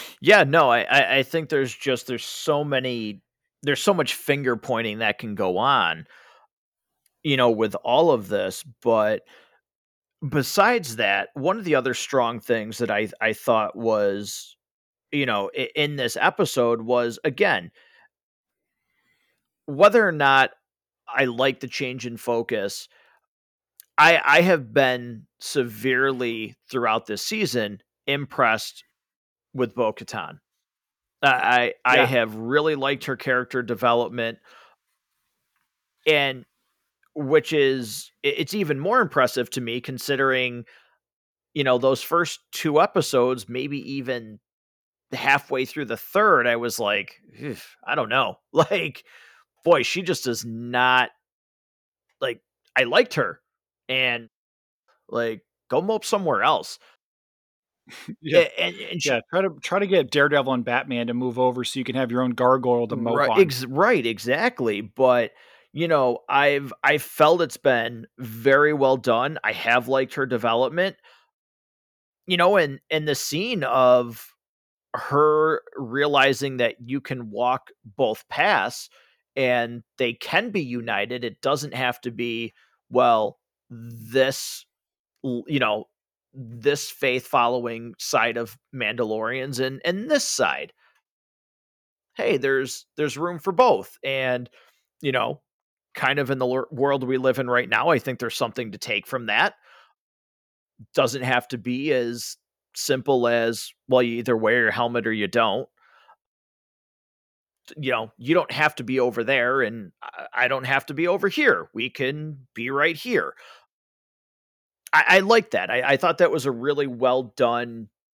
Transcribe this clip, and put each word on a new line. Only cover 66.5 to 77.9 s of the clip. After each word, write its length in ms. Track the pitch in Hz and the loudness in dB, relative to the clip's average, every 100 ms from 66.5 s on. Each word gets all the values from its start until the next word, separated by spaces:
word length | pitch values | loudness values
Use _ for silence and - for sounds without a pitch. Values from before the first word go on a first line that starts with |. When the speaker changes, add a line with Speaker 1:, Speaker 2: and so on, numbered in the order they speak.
| 143 135 - | 2 -4 -2
Speaker 1:
I 140 | 139 147 | 2 2
felt 420 | - - 151 175 | -2 4 4 6
it's 160 | 151 - | 0 0
been 500 | 139 120 117 117 113 - | 2 2 0 -8 -16 -14
very 540 | 123 110 135 135 151 | -14 -2 4 6 4
well 220 | 147 135 131 | 4 2 2
done. 420 | 123 113 139 156 | 2 0 0 -4
I 100 | 110 | -4
have 360 | 107 113 123 120 | -2 0 0 2
liked 260 | 135 135 | 0 -2
her 120 | 147 131 | -4 -4
development. 680 | 120 117 117 127 165 190 - _ _ _ _ _ _ _ _ _ _ _ _ - | -2 0 0 0 0 -4 -6 _ _ _ _ _ _ _ _ _ _ _ _ -4
You 100 | 175 | 2
know, 200 | 175 202 | 4 4
and, 240 | 147 135 _ | 2 -4 _
and 180 | 156 151 | -2 0
the 60 | |
scene 500 | 135 - 151 226 214 | -2 -4 -4 -4 -4
of 640 | 131 131 127 123 120 113 - _ _ _ _ _ _ | 0 4 6 6 4 -8 -20 _ _ _ _ _ _
her 680 | - - 143 151 151 156 156 - - | -12 -2 2 4 4 2 0 -6 -12
realizing 800 | 120 135 147 143 139 131 139 131 | -6 -2 2 4 4 2 -4 -2
that 180 | 117 - | -2 -2
you 160 | 120 135 | -8 -8
can 300 | - 131 113 | -6 -10 -8
walk 400 | 104 123 131 - _ | -4 -2 -2 -6 _
both 440 | 107 | -16